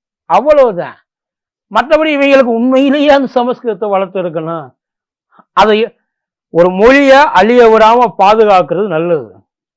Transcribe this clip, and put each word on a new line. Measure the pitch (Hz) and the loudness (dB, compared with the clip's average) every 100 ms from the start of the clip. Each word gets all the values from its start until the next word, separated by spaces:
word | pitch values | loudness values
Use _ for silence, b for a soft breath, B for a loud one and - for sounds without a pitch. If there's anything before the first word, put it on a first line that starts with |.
| _ _ - | _ _ -4
அவ்வளவுதான். | 175 277 294 247 175 139 - _ _ _ _ _ _ _ | -2 2 2 0 -2 -10 -16 _ _ _ _ _ _ _
மத்தபடி | 208 247 302 311 | -6 -2 -2 0
இவங்களுக்கு | 285 277 269 247 226 | -2 2 2 0 -2
உண்மையிலேயே | 247 262 277 285 294 | -2 0 0 0 0
அந்த | 277 262 | 0 -2
சமஸ்கிருதத்தை | 254 240 240 240 196 208 | -4 -6 -6 -8 -8 -6
வளர்த்து | 196 190 190 | -4 -6 -8
எடுக்கணும், | 175 160 160 165 131 _ _ _ _ _ _ b _ - | -8 -8 -10 -12 -14 _ _ _ _ _ _ b _ 0
அதை | 208 214 226 - _ _ _ _ _ | 0 0 -4 -10 _ _ _ _ _
ஒரு | 165 180 | -2 0
மொழியை | 185 220 269 277 269 302 | 2 2 2 4 4 2
அழிய | 180 202 247 233 | 2 2 4 4
விடாம | 220 214 240 233 - | 4 4 2 0 0
பாதுகாக்கிறது | 190 220 214 190 160 170 214 | 0 2 2 2 0 -4 -4
நல்லது. | 160 170 165 113 95 _ _ _ | -4 -4 -4 -6 -18 _ _ _